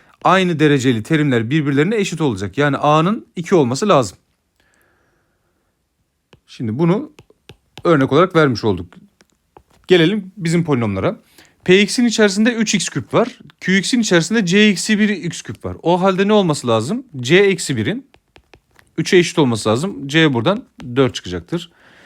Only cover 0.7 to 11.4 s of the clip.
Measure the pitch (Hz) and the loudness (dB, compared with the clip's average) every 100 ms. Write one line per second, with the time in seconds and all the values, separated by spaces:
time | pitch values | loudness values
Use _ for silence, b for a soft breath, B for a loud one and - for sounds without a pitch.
0.7 | 143 123 113 107 160 147 120 113 160 143 | 2 2 0 0 0 0 0 0 -2 0
1.7 | 139 165 226 190 160 156 101 98 131 147 | 0 0 0 -4 -2 -4 -4 -6 -2 -2
2.7 | 139 147 151 170 226 - - 165 185 123 | 0 2 2 2 -2 -8 -12 0 2 2
3.7 | 131 208 160 107 - _ _ _ _ _ | 0 2 2 2 -6 _ _ _ _ _
4.7 | _ _ _ _ _ _ _ _ _ _ | _ _ _ _ _ _ _ _ _ _
5.7 | _ _ _ _ _ _ _ _ - 117 | _ _ _ _ _ _ _ _ -10 -6
6.7 | 117 170 202 311 _ - _ _ - _ | -2 0 0 -4 _ -20 _ _ -20 _
7.7 | - 175 156 131 139 185 165 151 110 113 | -4 2 2 4 2 2 2 2 0 -2
8.7 | 90 87 - _ _ _ _ _ - _ | -4 -6 -18 _ _ _ _ _ -20 _
9.7 | _ - 180 165 214 185 - 165 170 165 | _ 0 2 2 -2 -8 -8 -4 -2 0
10.7 | 131 113 95 127 220 b b | 0 -2 -2 -4 -6 b b